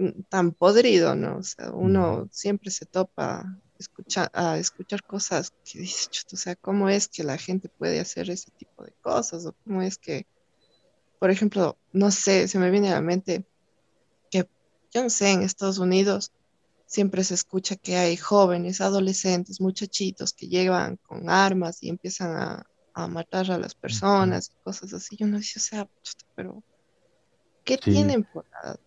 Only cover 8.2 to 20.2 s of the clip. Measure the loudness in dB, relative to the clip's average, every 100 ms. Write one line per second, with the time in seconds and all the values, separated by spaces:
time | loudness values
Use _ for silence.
8.2 | -8 -8 -12 _ -20 -20 -20 _ -2 -2
9.2 | -2 -8 -12 -14 -6 -4 -4 -8 -10 -10
10.2 | -10 _ _ _ _ _ _ _ _ _
11.2 | 0 2 0 2 0 -2 _ 2 4 4
12.2 | 4 4 4 2 4 4 4 2 0 -2
13.2 | -2 -4 -6 _ _ _ _ _ _ _
14.2 | _ -2 -2 _ _ _ _ -2 0 2
15.2 | 4 4 2 -2 -4 0 4 4 4 0
16.2 | -4 _ _ _ _ _ _ 0 0 0
17.2 | 0 -2 -4 -6 -4 -8 -2 2 2 0
18.2 | 4 6 6 4 -2 -2 0 2 2 2
19.2 | 0 0 -2 -2 -2 -2 -6 -4 -4 -4